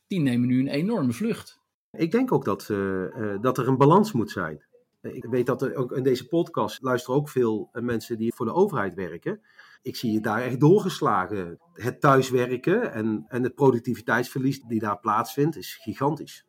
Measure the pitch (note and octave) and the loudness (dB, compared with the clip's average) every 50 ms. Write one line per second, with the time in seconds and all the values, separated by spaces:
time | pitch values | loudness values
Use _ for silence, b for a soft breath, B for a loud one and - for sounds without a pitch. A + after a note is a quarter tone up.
0 | _ _ G3+ F3+ D3 C3 A#2+ A#2+ B2 B2+ B2+ B2+ C3+ C#3+ D3 C#3+ E3+ G#3 A#3+ G3+ | _ _ -2 0 0 2 2 2 2 2 2 2 2 0 -2 -2 -2 0 0 0
1 | C#3 B2 A#2 - G#3 A#3 F#3+ - - - - _ _ _ _ _ _ _ - - | 0 -2 -2 -2 -2 -4 -4 -4 -8 -16 -20 _ _ _ _ _ _ _ -4 -4
2 | E3 E3+ A3 A#3+ C4 B3+ - B2 - A2 G2 - - - G#2+ G2+ G2 G2 F#2+ F#2 | -2 0 2 0 2 2 0 0 2 0 -2 -2 -2 -4 -2 -2 0 -2 -2 -2
3 | F#2 - - B2 A2 G#2 G2 G2 A2 C3 C3 - A#2+ B2+ C3+ B2 C#3 C#3+ E3+ G3+ | -4 -4 -6 -6 -6 -4 -4 -2 0 0 0 0 0 0 4 6 6 8 8 6
4 | G3+ G#3+ - A#2 G2+ - - G2+ F2 D#2+ D#2 D2+ _ _ _ _ _ _ _ _ | 4 4 0 -2 -2 -2 -4 -6 -6 -6 -8 -10 _ _ _ _ _ _ _ _
5 | - A2+ - B2+ A#2+ A#2+ B2 B2 A#2+ C3 B2 - C#3 A#2 - C#3+ C3 B2 - A#2 | -14 -12 -12 -10 -6 -2 -2 0 0 0 0 0 -2 -2 -2 -4 -4 -4 -4 0
6 | B2 C3+ B2+ B2 A#2 - - E3 F3 - - B2+ A2 G2+ - - C3+ C3 B2+ A#2+ | 2 2 2 0 -2 -2 0 0 0 0 -2 -2 -2 -2 -4 -6 -2 -2 -2 -2
7 | - - B2+ D3 D3 D3 - C3 B2 A2+ A2 G#2 F#2 - - B2 A#2 B2 A#2 A2 | -2 0 0 0 0 0 0 0 2 2 0 -2 -4 -8 -8 -6 -4 -4 -4 -4
8 | - - A#2+ G#2+ A2+ A#2 - - B2 A2+ - F3 G3 G#3 D#3+ A#2+ G2 F#2+ E2 F#2 | -4 -6 -6 -4 -2 -4 -2 -2 -4 0 2 2 2 2 2 -2 -4 -4 -4 -6
9 | F#2 E2 E2 E2+ - D#3 - b b b b b b b b b - B2 - - | -8 -8 -10 -8 -6 -6 -8 b b b b b b b b b -12 -12 -8 -4
10 | - A2+ G#2+ G#2+ G#2+ A2+ G#2 A2+ B2+ B2+ B2+ A#2+ D3 D3+ F#3+ G#3 - F#3 D3+ - | -2 -2 -2 0 0 -2 -2 -2 -2 -4 0 4 6 6 6 6 4 0 -4 -2
11 | D#3+ C3 G#2 F#2+ F#2 F2+ G#2+ G2 F2+ E2+ E2 - _ _ _ - G#2 B2 D3 - | 0 0 2 0 0 -2 -4 -6 -6 -8 -10 -16 _ _ _ -6 -6 -6 -2 4
12 | - D3 C3+ C3+ C3 B2 B2 B2+ B2 B2 B2+ B2 - D#3+ F#3+ A#3+ A#3+ - - A2 | 6 6 6 6 4 4 2 2 2 0 -2 -2 0 0 0 0 0 -2 -4 -2
13 | A2 A2+ G#2+ G#2 - - - B2 B2+ - - - C#3+ C3 A#2+ A#2 - C3 A2+ - | -2 0 -2 -2 -4 -6 -4 -2 -2 -2 0 4 4 4 4 4 0 -4 -4 -4
14 | - - A#2 A#2 B2 - - C#3 B2+ C#3 C#3 - - A2+ A#2 G#2+ G#2+ G#2 G2+ - | -2 0 0 0 0 -2 -4 -2 -2 -2 -2 -4 -6 -4 -4 -2 -2 -2 -4 -2
15 | - A2 G#2 A2 A#2+ - - C#3 C#3+ - - F#2 F#2 - - - - A2 G2 - | 0 0 0 0 0 -2 -2 0 0 0 -2 -4 -10 -14 -16 -12 -10 -10 -4 -2
16 | C3+ C#3+ D#3+ C#3+ D2 - - - _ | 0 0 0 -2 -8 -14 -16 -20 _